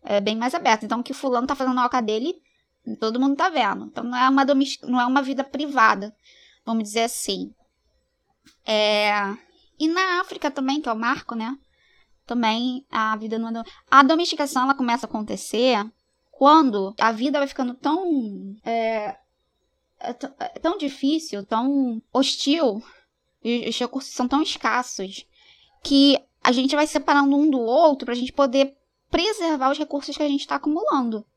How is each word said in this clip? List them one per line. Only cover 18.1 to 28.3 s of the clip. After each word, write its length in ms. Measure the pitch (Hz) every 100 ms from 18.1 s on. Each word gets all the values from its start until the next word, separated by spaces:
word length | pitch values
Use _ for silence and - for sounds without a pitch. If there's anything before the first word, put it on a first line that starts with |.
| 294 226 196 196 208
é... 540 | - 226 226 226 208 - _ _ _ _ _ _ _ _
é 140 | -
t-, 200 | 240 269 -
é... 200 | - -
tão 180 | 330 392
difícil, 680 | 285 - 269 320 320 202 196
tão 560 | 226 254 277 254 226 _
hostil, 680 | 247 269 - - 320 285 208 - - _ _ _ _
e 240 | 226 240 -
os 100 | 226
recursos 360 | 247 269 -
são 120 | - 247
tão 160 | 269
escassos, 840 | 320 - 233 226 247 - 190 196 - _ _ _ _ _
que 340 | - 277 277 269 _ _
a 120 | -
gente 240 | 247 269 294
vai 100 | 302
separando 480 | 302 285 285 277 285
um 140 | 302
do 100 | 262
outro 460 | 226 262 330 269 240
pra 100 | 240
gente 160 | 254